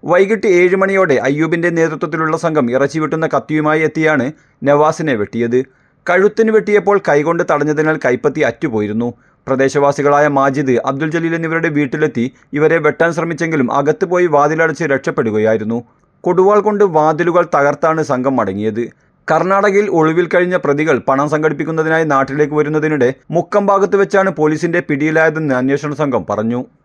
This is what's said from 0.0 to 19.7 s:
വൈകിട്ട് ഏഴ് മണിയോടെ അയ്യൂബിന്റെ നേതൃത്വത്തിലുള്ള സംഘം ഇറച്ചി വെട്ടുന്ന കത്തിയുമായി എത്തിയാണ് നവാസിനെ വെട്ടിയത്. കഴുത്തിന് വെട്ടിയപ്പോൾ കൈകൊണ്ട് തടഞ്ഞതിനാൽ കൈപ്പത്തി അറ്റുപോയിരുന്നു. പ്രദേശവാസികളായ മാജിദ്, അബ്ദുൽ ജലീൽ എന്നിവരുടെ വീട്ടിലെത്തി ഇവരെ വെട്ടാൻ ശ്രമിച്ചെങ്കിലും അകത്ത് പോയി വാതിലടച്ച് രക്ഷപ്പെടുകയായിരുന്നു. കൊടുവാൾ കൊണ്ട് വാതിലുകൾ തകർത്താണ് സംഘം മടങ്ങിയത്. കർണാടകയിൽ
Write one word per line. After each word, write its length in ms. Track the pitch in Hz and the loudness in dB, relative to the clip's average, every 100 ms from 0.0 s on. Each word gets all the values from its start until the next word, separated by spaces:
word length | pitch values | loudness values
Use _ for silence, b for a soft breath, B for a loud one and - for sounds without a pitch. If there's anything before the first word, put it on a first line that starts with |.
വൈകിട്ട് 460 | 135 180 196 214 214 175 | 0 2 2 0 2 2
ഏഴ് 180 | 180 190 | 2 2
മണിയോടെ 360 | 190 196 185 127 | 0 0 2 2
അയ്യൂബിന്റെ 460 | 120 147 160 175 175 170 | 0 -2 -2 0 -2 0
നേതൃത്വത്തിലുള്ള 560 | 160 151 165 160 160 139 | -2 -2 -6 -4 -2 -2
സംഘം 240 | 170 156 120 | 0 0 0
ഇറച്ചി 240 | 127 143 160 | 0 0 -2
വെട്ടുന്ന 280 | 156 160 160 | -2 -2 -2
കത്തിയുമായി 480 | 143 - 156 151 156 156 | -2 -2 -2 0 0 0
എത്തിയാണ് 400 | 165 156 151 127 156 b b | 0 0 0 -2 -6 b b
നവാസിനെ 520 | 135 143 151 160 156 | 0 4 4 0 -2
വെട്ടിയത്. 440 | 117 101 117 117 123 131 b b b - | -2 -2 -2 0 0 -2 b b b -2
കഴുത്തിന് 460 | 180 202 - 220 | 2 2 2 2
വെട്ടിയപ്പോൾ 420 | 220 190 208 185 202 190 | 2 2 0 2 0 2
കൈകൊണ്ട് 340 | 147 151 170 175 | 0 2 -2 0
തടഞ്ഞതിനാൽ 460 | 151 143 151 156 - | 0 0 0 0 0
കൈപ്പത്തി 360 | 156 123 151 143 | -2 0 -2 0
അറ്റുപോയിരുന്നു. 680 | 135 117 160 110 104 107 120 - b b - | -2 -2 -4 -2 -2 -4 -4 -8 b b -6
പ്രദേശവാസികളായ 800 | 131 135 143 139 139 143 143 147 139 | 0 0 2 0 2 2 2 2 2
മാജിദ്, 380 | 139 135 135 120 135 | 0 0 0 0 0
അബ്ദുൽ 200 | 135 160 | -4 -4
ജലീൽ 200 | 165 165 165 | -2 -4 -4
എന്നിവരുടെ 320 | 165 165 165 147 | -4 -2 -2 -2
വീട്ടിലെത്തി 460 | 143 151 151 135 120 b b | -2 -2 -2 -2 -4 b b
ഇവരെ 260 | 151 151 165 151 | 0 2 2 0
വെട്ടാൻ 240 | - 165 | 0 -2
ശ്രമിച്ചെങ്കിലും 560 | 165 165 165 165 156 123 139 | 0 -4 -4 -4 -2 0 0
അകത്ത് 280 | 143 151 175 | 0 -2 0
പോയി 160 | 180 180 147 | 0 2 2
വാതിലടച്ച് 500 | 147 160 165 151 165 | 2 2 0 0 -2
രക്ഷപ്പെടുകയായിരുന്നു. 840 | 135 165 160 117 107 107 110 107 117 - b b _ | -2 -2 -2 -2 0 0 0 -2 -6 -8 b b _
കൊടുവാൾ 360 | 175 175 190 208 | -2 2 4 4
കൊണ്ട് 240 | 202 208 202 156 | 2 2 2 4
വാതിലുകൾ 480 | 151 156 170 175 175 147 | 2 2 0 2 2 0
തകർത്താണ് 480 | 143 143 165 160 147 | 0 0 0 0 -2
സംഘം 220 | 127 127 131 | -2 0 -2
മടങ്ങിയത്. 420 | 101 98 107 107 117 _ _ _ - | -2 -4 -4 -4 -8 _ _ _ -2
കർണാടകയിൽ 600 | 156 170 196 202 | 0 2 2 2